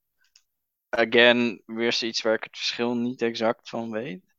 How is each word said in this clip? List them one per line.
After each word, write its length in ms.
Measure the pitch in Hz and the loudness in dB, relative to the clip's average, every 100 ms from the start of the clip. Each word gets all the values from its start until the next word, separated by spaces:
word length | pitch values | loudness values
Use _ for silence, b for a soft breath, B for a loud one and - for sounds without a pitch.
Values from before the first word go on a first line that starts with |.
| _ _ _ _ _ _ _ _ - | _ _ _ _ _ _ _ _ -6
Again, 720 | 113 113 120 120 120 120 87 - | 0 4 6 6 6 2 -4 -10
weer 280 | 113 117 | -4 -2
zoiets 280 | - 113 - | -2 -4 -2
waar 120 | 113 | 0
ik 100 | 110 | -2
het 140 | - - | -4 -8
verschil 380 | - - 120 120 | -6 -4 -2 -2
niet 260 | 120 127 | -4 -2
exact 480 | 117 113 113 - - | -4 0 -2 -2 -6
van 220 | 120 113 | -10 -6
weet. 300 | 110 139 185 _ | -8 -8 -12 _